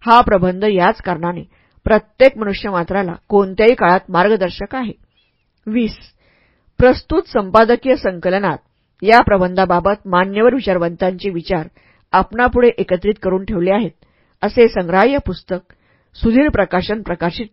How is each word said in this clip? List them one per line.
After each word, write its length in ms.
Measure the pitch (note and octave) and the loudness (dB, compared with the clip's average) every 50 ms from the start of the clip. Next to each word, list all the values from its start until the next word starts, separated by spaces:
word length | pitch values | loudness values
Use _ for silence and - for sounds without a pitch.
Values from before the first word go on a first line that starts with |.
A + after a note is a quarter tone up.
| - | 0
हा 160 | A3+ A#3 A#3+ | 4 4 4
प्रबंध 420 | B3 - G#3+ F#3 F3+ F3+ F3+ F#3 G#3 | 4 4 2 2 2 0 -2 -2 -2
याच 380 | G#3+ G3+ F3+ F3 G3 A3 - | 0 0 2 2 0 0 -2
कारणाने 420 | - F#3 F3 D#3 E3+ F3 F3 E3+ - - _ _ _ _ _ _ - | -4 -8 -6 -6 -6 -8 -8 -8 -12 -18 _ _ _ _ _ _ -2
प्रत्येक 540 | - A3 G#3 - _ _ - B3+ C4+ C4 | 0 0 0 -2 _ _ 2 2 2 2
मनुष्यमात्राला 760 | A3 A3 G3+ G3 - - G#3 F#3+ F3 F3 - F#3 G3 G3 F3 E3+ - _ - | 0 -6 -6 -6 -6 -6 -4 -4 -4 -4 -2 -2 -4 -4 -4 -8 -12 _ 0
कोणत्याही 460 | G#3 G3+ G3 F#3+ F#3+ F#3+ G#3+ A3+ B3+ | 2 2 2 0 0 2 4 4 4
काळात 240 | - G#3+ F3 F3+ F#3+ - - | 4 4 2 2 2 0 -2
मार्गदर्शक 680 | F#3 E3+ F3+ G#3 A3 G3+ F#3+ F3 - - G3+ - - | 0 2 2 2 2 0 -2 -4 -6 -8 -12 -10 -8
आहे. 160 | C4 B3 G#3 - _ _ _ _ _ _ _ _ _ _ _ _ _ - | -8 -8 -10 -12 _ _ _ _ _ _ _ _ _ _ _ _ _ -10
वीस. 280 | G#3+ G#3+ B3 A3+ G#3 - - - - _ _ _ _ _ _ _ _ _ _ _ _ _ | -6 -2 -2 -2 -2 -6 -10 -20 -20 _ _ _ _ _ _ _ _ _ _ _ _ _
प्रस्तुत 440 | - B3 B3+ C4 - - - D#4 F4+ - - - | 2 4 4 4 2 -2 -6 -4 -4 -4 -2 -4
संपादकीय 640 | A#3 G3 F#3 F3+ A3 A3+ A3 A#3+ A#3 - C4 B3 | -4 -2 2 2 2 4 4 2 0 0 0 -2
संकलनात 640 | - - - F#3 E3+ - F#3 F3+ A#3+ D4+ - D3 - _ _ _ _ _ _ _ - | 0 -2 -6 -6 -4 -4 -2 -2 -2 -2 -4 -6 -6 _ _ _ _ _ _ _ -4
या 200 | F#3 G3+ A3+ A#3+ | 2 4 4 6
प्रबंधाबाबत 840 | - - G#3 F#3 F#3 F3+ F#3 F#3+ F#3+ F3+ F3 F3 E3 G3 G#3 G#3 - | 4 4 0 0 0 0 0 0 0 2 2 0 0 0 -2 -4 -4
मान्यवर 460 | G3 F3+ F3+ F#3 G3 G3 G#3 A3 B3 B3 | -2 0 0 0 0 0 2 2 2 2
विचारवंतांचे 760 | C4+ G3 G#3 F#3 F3+ E3+ E3+ F3 - G3 F#3 F#3 F3+ - G3+ | 0 -2 -2 -2 -2 -2 -4 -4 -4 -4 -4 -4 -4 -6 -8
विचार 380 | F3+ E3+ E3 - F#3+ D#3+ D#3 F3 _ _ _ _ _ _ _ _ | -8 -8 -6 -6 -6 -6 -6 -8 _ _ _ _ _ _ _ _
आपणापुढे 560 | - F3+ F#3+ - G#3 A#3 B3 B3+ - B3 A#3+ A#3+ - | 0 0 0 0 -2 -2 -2 0 0 2 2 2 2
एकत्रित 360 | - F#3+ - F#3 F3 - G#3 G#3+ - - | 0 -4 -4 -4 -4 -2 -4 -4 -4 -4
करून 220 | F#3+ F3+ F#3+ G3 | -4 -4 -4 -4
ठेवले 260 | G3+ A3 F3 F3 F#3 | -6 -6 -4 -2 0
आहेत. 200 | G3 G#3+ A#3 E3 - _ _ _ _ _ _ _ _ - | 0 -2 -2 -6 -8 _ _ _ _ _ _ _ _ -8
असे 260 | - G#3 - B3+ A#3 | -8 -2 2 4 2
संग्राह्य 500 | A3+ - G#3+ F3+ E3 F#3 F#3+ G#3+ B3+ C#4 | 4 2 -2 -4 0 2 2 2 2 2
पुस्तक 560 | C#4+ - - F3+ - - - F#3+ F3+ - _ _ _ _ _ _ _ _ _ _ | -2 -4 -6 -8 -8 -8 -10 -10 -10 -10 _ _ _ _ _ _ _ _ _ _
सुधीर 360 | - - A3+ A3+ B3+ D4 D4+ | -4 -2 2 2 2 2 2
प्रकाशन 520 | - G#3+ F#3+ - - F3+ F3+ - G#3 A3+ | 2 0 -2 0 -2 -4 -4 -4 -6 -6
प्रकाशित 440 | G3 - F3+ - E3 F3 - - A3+ G#3 | -6 -8 -8 -6 -6 -6 -6 -8 -10 -8